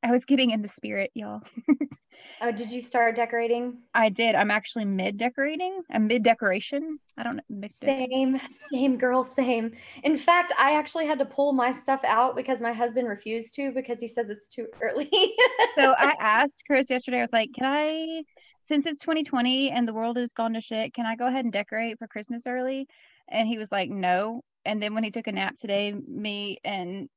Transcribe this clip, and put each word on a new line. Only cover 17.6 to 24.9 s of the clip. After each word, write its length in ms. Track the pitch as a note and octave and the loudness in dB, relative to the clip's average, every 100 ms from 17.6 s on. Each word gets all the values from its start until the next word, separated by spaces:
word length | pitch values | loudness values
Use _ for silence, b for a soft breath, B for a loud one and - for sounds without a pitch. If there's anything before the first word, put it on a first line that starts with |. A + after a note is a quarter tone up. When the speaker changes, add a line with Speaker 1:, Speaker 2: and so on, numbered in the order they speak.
| C4 | -2
Speaker 1:
I, 580 | D4 D4+ D#4+ D#4+ D#4+ D4+ b b b _ | 0 0 -2 -6 -8 -10 b b b _
since 200 | D4+ D4+ | 0 0
it's 160 | D4 | -4
twenty 220 | - D#4 | -2 -2
twenty 480 | C#4+ C4 B3 C4 C#4 | 0 0 2 2 0
and 160 | A#3+ A#3 | 0 0
the 60 | |
world 240 | A3 A3+ A#3+ | 0 -2 -2
has 160 | A#3+ | -4
gone 200 | - A3+ | -2 -2
to 80 | A3+ | -2
shit, 320 | A3 A3 A#3+ | -6 -4 -4
can 120 | - A3+ | -4 -4
I 80 | A3+ | -2
go 100 | B3 | -2
ahead 180 | B3+ A#3+ | 0 -2
and 60 | |
decorate 440 | G3+ G#3 A3 A#3 A3 | -4 -4 -4 -4 -6
for 100 | A3+ | -12
Christmas 380 | G#3+ G#3 A#3 A#3+ | -12 -10 -8 -6
early?" 420 | B3 B3+ C4+ C4+ b b b b | -4 -4 -4 -8 b b b b
And 180 | - A3 | -2 0
he 100 | A3+ | -2
was 140 | G#3+ | -4
like, 180 | G3+ F3+ | -4 -2
"No." 520 | G3+ F3+ F3+ G#3 A#3 - _ - | -2 0 2 0 -6 -14 _ -6
And 160 | G#3+ | -4
then 120 | G#3 | -2